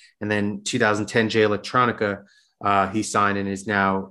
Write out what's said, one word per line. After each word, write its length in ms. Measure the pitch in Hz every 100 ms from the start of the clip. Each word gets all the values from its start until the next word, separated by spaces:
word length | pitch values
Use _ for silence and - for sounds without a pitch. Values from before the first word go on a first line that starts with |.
| - _
And 100 | 104
then 320 | 104 101 101
two 140 | - 120
thousand 280 | 110 104 101
ten, 220 | 120 110
Jay 140 | 113
Electronica, 840 | 107 101 - 127 120 107 104 98 - _ _ _
uh, 240 | 101 101 95
he 140 | 110
signed 340 | 104 107 101 101
and 120 | 98
is 180 | 95 104
now, 440 | 101 98 95 98